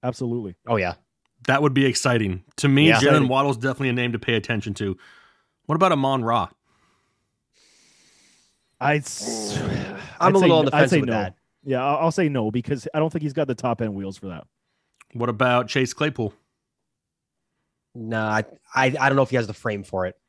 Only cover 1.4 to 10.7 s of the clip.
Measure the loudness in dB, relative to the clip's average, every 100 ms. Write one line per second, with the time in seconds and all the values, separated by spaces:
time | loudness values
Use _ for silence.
1.4 | 0 2 2 2 2 2 0 0 0 -4
2.4 | -10 -2 2 6 6 6 6 4 4 2
3.4 | 0 0 -4 -2 -2 -2 -2 -4 -2 -2
4.4 | 0 -4 -4 -6 -6 -6 -12 -20 _ _
5.4 | _ _ _ 0 2 2 0 -2 0 -2
6.4 | -2 _ _ _ _ _ _ _ _ _
7.4 | _ _ _ _ _ _ _ _ _ _
8.4 | _ _ _ _ 0 0 -2 -10 -8 -8
9.4 | -6 -4 -4 -4 -6 -12 -16 0 4 6
10.4 | 6 6 4